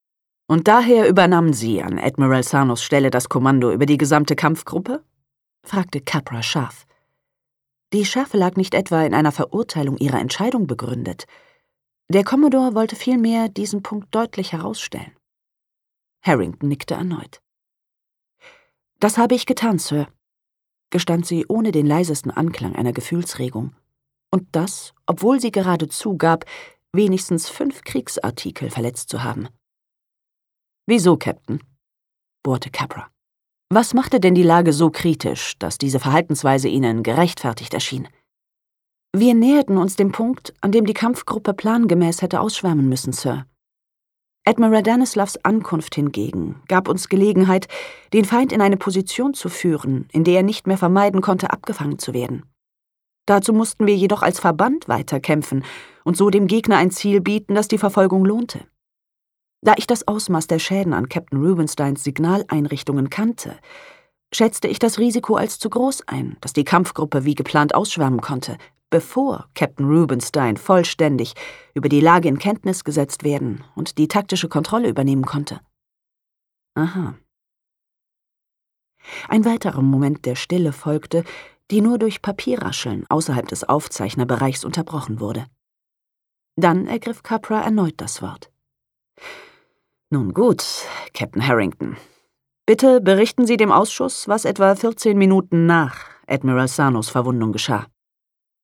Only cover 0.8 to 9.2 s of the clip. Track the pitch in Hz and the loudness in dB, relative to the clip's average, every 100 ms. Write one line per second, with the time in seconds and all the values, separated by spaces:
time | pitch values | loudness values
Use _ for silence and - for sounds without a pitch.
0.8 | 233 226 196 190 175 170 165 123 113 95 | 6 6 6 6 6 6 4 0 -2 -4
1.8 | 92 - 131 135 131 131 123 143 131 120 | -4 -4 -4 0 2 2 2 2 2 0
2.8 | - 139 135 123 - 135 135 135 123 95 | 0 2 2 0 0 0 2 4 2 2
3.8 | 143 143 143 151 147 147 156 165 - 175 | 2 2 4 2 2 0 0 -2 -6 -8
4.8 | 196 294 _ _ _ _ _ _ - 196 | -6 -10 _ _ _ _ _ _ -6 -4
5.8 | 180 143 - 151 - 117 113 156 120 - | -4 -6 -4 -6 -4 -6 -4 -4 -4 -10
6.8 | _ _ _ _ _ _ _ _ _ _ | _ _ _ _ _ _ _ _ _ _
7.8 | - 208 196 254 269 208 180 190 185 196 | -4 -2 0 -2 -2 0 0 0 0 -2
8.8 | 190 160 156 123 | 0 0 2 0